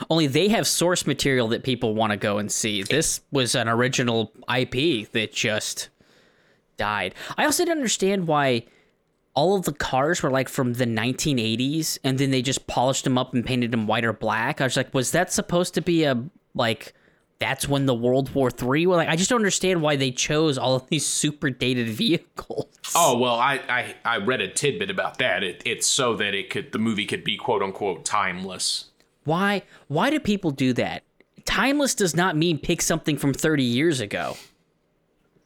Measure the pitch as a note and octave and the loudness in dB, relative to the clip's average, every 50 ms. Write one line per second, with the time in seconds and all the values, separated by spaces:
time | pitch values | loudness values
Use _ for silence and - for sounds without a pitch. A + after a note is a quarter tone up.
0 | - - D#3+ E3 D#3+ C#3+ B2+ D3+ F3+ G#3 A3 G#3+ E3 - - - E3 F3 F3+ E3 | -4 0 2 2 4 4 4 4 4 4 2 2 2 0 0 2 2 2 2 0
1 | - - C#3+ - - D3 C3+ B2+ A#2+ A2 A2+ G#2+ - C3 B2+ A#2+ - A2+ G#2+ A2 | 0 -2 -2 0 0 2 2 2 2 2 0 -2 0 -2 -2 0 0 0 0 2
2 | A2 G#2+ G#2 F#2+ - G#2+ G#2 G#2 G#2 G#2 - - - A2 G#2 G2+ G2 - B2 C#3+ | 2 0 0 0 0 0 0 -2 -2 -4 -4 -4 -2 -2 -2 -2 -2 0 0 0
3 | D#3+ - - - - _ - C#3+ B2+ A2 - C3 A#2 A2+ A#2 A#2 B2 B2+ C3 - | 0 0 -2 -4 -6 _ -2 0 0 0 0 0 0 0 2 2 2 2 0 0
4 | C3 A#2+ A#2 A2+ A2 - - - - - A#2 B2+ C3 B2+ - B2 C#3 F3 D3+ A2 | 0 0 0 0 0 -2 -6 -10 -8 -4 -2 0 -2 0 0 0 0 2 0 0
5 | G2+ - - A#2 G#2+ G#2+ - - - A#2 G#2 G#2+ - - - - - - _ _ | -2 -4 -2 -2 -2 -2 -2 -2 -2 0 0 -2 -2 -4 -6 -8 -10 -12 _ _
6 | _ _ _ _ _ _ _ _ _ _ _ _ _ _ _ - G#2+ G#2 G#2+ G#2 | _ _ _ _ _ _ _ _ _ _ _ _ _ _ _ -4 -2 0 0 0
7 | F#2+ F#2 - - - - - - - D4 D4 - F4+ E4+ E4 D#4 C4+ G#3+ - - | 0 -2 -4 -8 -12 -8 -2 0 0 2 2 2 0 0 0 0 0 -2 -2 0
8 | G3 F#3+ G3+ G3+ F3 E3 D3+ D3 C#3+ C3+ B2+ A#2 - - _ _ _ _ _ _ | 0 0 0 0 0 0 2 2 4 2 2 0 -2 -6 _ _ _ _ _ _
9 | _ _ _ _ _ _ - C3 D3 F3 G3+ G3+ E3+ - D3 - - - - C3 | _ _ _ _ _ _ 0 2 2 4 2 2 0 -2 -2 -4 -4 -2 0 2
10 | C3+ D#3 F3+ F3 - D3+ C3 C3 C3 C3 - - C3+ B2 A#2+ A#2+ C3 A#2+ A2+ A2 | 2 2 2 0 0 0 2 0 0 0 -2 -2 0 0 0 0 0 0 0 0
11 | G#2+ B2 B2+ - - D#3+ C#3+ B2 A2 A2 A2+ A2+ B2+ C3+ D3 D#3+ D#3 - - - | 0 0 -2 -2 0 0 0 0 2 0 0 0 0 0 0 -2 -2 -4 -4 -4
12 | - C3+ C3 C3 C#3 C3+ C3+ C3 B2 C3+ C3 - - - - - B2 C3 C3+ - | -2 -2 0 2 2 2 2 2 0 0 -2 -4 -4 -6 -2 0 2 2 0 0
13 | - D3 C3 B2 C3 - - B2+ A2 A#2 B2+ B2 A#2+ A#2 A#2+ A#2+ A2 G#2 A2 A#2 | 0 0 0 0 0 0 -2 -2 -2 0 0 0 0 0 0 0 0 0 0 0
14 | A#2 A#2 G#2+ - - A2 G#2 A2 A2+ C3 D#3 - C#3+ B2+ - C#3 B2+ - - C#3 | 0 0 -2 -2 -2 -2 0 0 0 -2 0 0 -2 0 0 0 -2 0 0 -2
15 | B2 - - D#3+ F3+ F3+ - - E3+ - - F3 F3+ F3 - F3+ E3 - E3+ E3 | 0 0 0 0 0 0 0 -2 -2 0 0 0 0 0 -2 -2 0 2 2 2
16 | D#3 C#3+ C3 A#2 A#2 D#3+ - _ _ _ - - B2 A2+ A2+ A2 - - - _ | 4 2 2 0 -2 -6 -12 _ _ _ -4 -2 0 0 0 -2 -6 -12 -20 _
17 | _ _ _ _ _ _ _ - A2+ A2 C3+ - - C#3 C#3 C#3 C#3 C3+ B2+ A2+ | _ _ _ _ _ _ _ -6 -4 -4 -2 -4 -2 -2 0 0 2 2 0 2
18 | A#2 B2 B2+ C3+ C#3 C3 - C#3+ C3 B2 - - B2+ B2 C3 D3+ E3+ F3+ F3+ E3+ | 2 2 2 2 0 0 0 0 0 0 0 -2 -2 0 2 2 4 4 4 2
19 | D#3 - D#3+ E3 F#3+ - C4 A#3+ G#3+ F#3+ F3+ - - F#3 F#3 E3+ D3+ D3+ D3+ C#3 | 2 2 0 0 2 2 2 2 2 2 0 0 0 0 0 2 2 2 2 2
20 | C3+ C3+ C3 - - - D#3 D3+ D#3+ D#3+ C#3 B2+ A2 B2 C3 B2+ - - - D3+ | 0 -2 -2 -2 -2 0 0 2 2 2 0 0 0 0 0 0 0 -2 -2 -2
21 | - - - - - D3+ D3 - - C#3+ B2 - B2+ B2 C3 B2 A#2 A2+ G#2+ G#2 | 0 -2 -2 -2 -2 -2 -2 -2 -4 -4 -2 0 0 0 0 0 0 -2 -2 -2
22 | A#3 A#3 D#4 - - _ _ - - - - - - - _ _ - - - D#3+ | 0 0 0 0 -2 _ _ -14 -12 -10 -8 -8 -8 -10 _ _ -8 -2 2 4
23 | E3+ D3+ B2+ A#2 B2 B2 A#2+ A2+ A#2+ C#3 C#3 C3 - - B2 B2 A2 A2+ A2+ - | 4 6 4 4 2 2 2 2 2 2 2 0 -2 -2 -2 -2 -2 -4 -8 -6
24 | - A2+ A#2 A2+ G2+ G#2+ B2+ A#2+ G2+ F#2+ - - - C#3+ - - G2+ F#2+ F#2+ F#2+ | -4 -2 -2 0 0 0 0 0 -2 -4 -4 -2 -2 0 0 -2 -4 -4 -4 -4
25 | F#2+ F2+ - - C3 B2 F#2 F#2 G2 F#2 F2 - - A#2+ A2+ - - - - - | -4 -4 -2 -2 0 0 0 0 -2 -4 -6 -6 -6 -6 -4 -2 -2 0 0 2
26 | C3+ A#2+ A2+ F#2 G#2 G2+ G2+ G2 F#2+ - - G#2+ G2 - - A#2+ A2 A2+ A2+ G2 | 2 2 2 0 0 -2 -2 -2 -4 -4 -6 -6 -6 -4 -2 -2 0 0 0 0
27 | G#2 - - F#2 E2 A2+ G#2+ F#2+ - - A#2 G2+ G2 F#2+ F#2+ - G#2+ G2 F2+ - | -2 -4 -4 -4 -4 -4 -6 -4 -2 -2 0 0 0 -2 -4 -4 -4 -4 -4 -4
28 | - - - G#2+ G2 F#2 F2+ F2+ F#2 F#2+ F#2 F2+ - - - - - - _ _ | -4 -4 -2 0 0 0 -2 -4 -8 -8 -8 -6 -4 -4 -4 -6 -8 -12 _ _
29 | _ _ _ _ _ C#3+ D#3 E3+ G3 G3+ G#3 F#3+ - - - - - - C3+ D#3 | _ _ _ _ _ -2 0 0 0 0 0 -2 -4 -8 -16 -20 -10 -4 -2 0
30 | G3 C4+ D4+ D4+ C#4+ - G#3 G3 - E3 C#3 - C3+ B2+ B2 A#2+ A2 F2+ - E2+ | 2 2 0 0 0 0 0 0 0 -2 -2 0 2 2 2 0 -2 -2 -4 -8
31 | - _ _ _ _ _ _ - - - - - G3+ C4 C#4 D4 C#4+ B3+ - - | -12 _ _ _ _ _ _ -12 -6 -4 -2 0 2 2 2 2 2 0 2 2
32 | G#3 F3 C#3+ E3 F3 F#3+ E3 D3+ D#3+ F3 E3+ C#3+ - - F3 E3 - - F3 D#3 | 0 0 2 2 0 2 2 2 2 2 0 0 -2 -2 -2 0 0 0 -2 0
33 | - - D3+ C3+ - C#3+ C3+ - - D#3+ D#3 C#3+ C3 A#2+ A#2 B2 D3+ F3 D#3+ B2+ | 0 -2 -2 0 0 0 0 0 0 2 2 2 2 2 2 2 2 2 2 0
34 | A2 G2+ - F2+ D#2+ B1+ C2 - - - _ _ _ _ _ _ _ _ _ _ | -2 -4 -4 -4 -4 -6 -6 -10 -14 -20 _ _ _ _ _ _ _ _ _ _
35 | _ _ _ _ _ _ _ _ _ | _ _ _ _ _ _ _ _ _